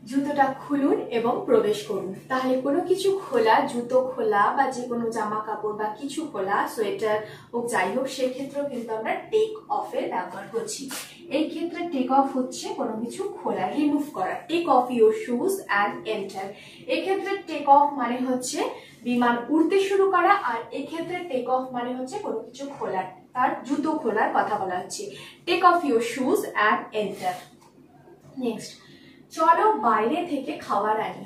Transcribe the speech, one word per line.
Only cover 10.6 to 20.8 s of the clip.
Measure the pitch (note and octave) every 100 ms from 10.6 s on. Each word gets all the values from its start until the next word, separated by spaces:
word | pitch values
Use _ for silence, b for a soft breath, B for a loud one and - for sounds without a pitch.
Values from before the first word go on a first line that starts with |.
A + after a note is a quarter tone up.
| - - - B B B - C4+
এই | D4+
ক্ষেত্রে | D#4+ E4+ F4+ E4+
take | C4+ B3+ C4+
off | C4+ C4
হচ্ছে | B3+ - G4+ G#4
কোনো | A#3 A3
কিছু | A#3+ - G4+ -
খোলা, | B3 G3 F#3 -
remove | D4 D4 - G3+
করা। | F#3 E3+ -
Take | E4+ E4+ C4
off | B3 B3
your | A3 G#3+
shoes | - A#3+ F4 G3 - G3
and | G#3+ - A3 G3+
enter। | F#3+ F#3+ G3+ B B B -
এক্ষেত্রে | - F#4 G4 F#4+ G4 -
take | D4+ C#4+ C#4
off | C#4+ C#4+
মানে | A#3+ B3+ B3+
হচ্ছে | B3 - D4+ A4 - B B B3
বিমান | B3 A#3+ A#3+ -
উড়তে | D#4 E4 G4 G4
শুরু | G4 G4
করা, | F4+ F4+ G4 -
আর | A#3 -
এক্ষেত্রে | C#4